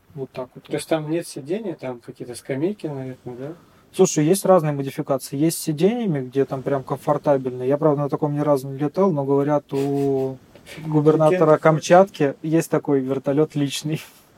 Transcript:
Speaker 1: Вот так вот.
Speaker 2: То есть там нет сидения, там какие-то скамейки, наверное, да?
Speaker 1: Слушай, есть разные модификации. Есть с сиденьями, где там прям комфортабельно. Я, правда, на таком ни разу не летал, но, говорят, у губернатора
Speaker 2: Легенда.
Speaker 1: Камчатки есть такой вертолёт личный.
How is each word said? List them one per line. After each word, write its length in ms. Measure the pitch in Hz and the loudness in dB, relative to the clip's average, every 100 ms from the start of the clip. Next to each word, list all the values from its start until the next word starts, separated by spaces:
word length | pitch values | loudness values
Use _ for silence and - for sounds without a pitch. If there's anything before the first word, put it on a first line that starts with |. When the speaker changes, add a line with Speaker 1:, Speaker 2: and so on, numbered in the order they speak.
| _ | _
Speaker 1:
Вот 160 | 147 131 | -14 -12
так 180 | - 127 | -10 -12
вот. 80 | 139 | -14
Speaker 2:
То 100 | - | -8
есть 140 | 151 - | -8 -2
там 220 | 160 151 | -4 -2
нет 160 | 165 170 | -6 -6
сидения, 480 | 156 135 202 208 | -12 -8 -8 -8
там 240 | - 131 120 | -10 -10 -12
какие-то 380 | - - 123 117 | -14 -16 -14 -12
скамейки, 500 | - 135 170 208 160 | -8 -4 -4 -4 -8
наверное, 480 | 139 131 127 127 123 | -8 -10 -12 -14 -12
да? 160 | 139 175 _ _ _ | -12 -14 _ _ _
Speaker 1:
Слушай, 320 | - 185 156 151 | 2 2 4 2
есть 180 | 196 | 2
разные 280 | 185 185 156 | 4 4 2
модификации. 640 | 143 139 - 147 131 - 139 | -4 -6 -6 -4 -4 -4 -2
Есть 220 | 160 - | -2 -2
с 40 | |
сиденьями, 580 | - 147 185 247 214 147 | -4 0 2 2 -2 -2
где 200 | 127 135 | -2 -2
там 180 | 131 139 | -2 -2
прям 200 | 131 139 | -2 -4
комфортабельно. 760 | 131 139 - 147 151 139 127 127 | -4 -6 -2 0 2 2 0 -4
Я, 140 | 127 143 | -2 2
правда, 240 | 156 143 | 2 0
на 60 | 143 | -2
таком 260 | 143 151 | -2 -2
ни 60 | 147 | 0
разу 280 | 151 143 139 | 0 0 -2
не 80 | 135 | -6
летал, 320 | 147 185 196 | -4 0 0
но, 120 | 143 | 0
говорят, 480 | 139 139 143 147 - | 0 0 2 0 -2
у 640 | 139 139 139 139 135 135 131 _ - - - 156 | -4 -2 0 0 0 -2 -6 _ -20 -20 -14 -2
губернатора 500 | 151 151 156 156 180 156 | 2 4 4 4 4 4
Speaker 2:
Легенда. 60 | 147 | 6
Speaker 1:
Камчатки 760 | 160 156 - 175 196 - 143 - | 6 4 6 6 6 2 -2 -2
есть 280 | 160 160 - | 0 0 2
такой 300 | 151 - 139 | -2 2 0
вертолёт 540 | 131 135 143 143 156 147 | 0 -2 0 0 0 0
личный. 440 | 139 - 151 156 - - _ | -2 -4 -6 -6 -8 -20 _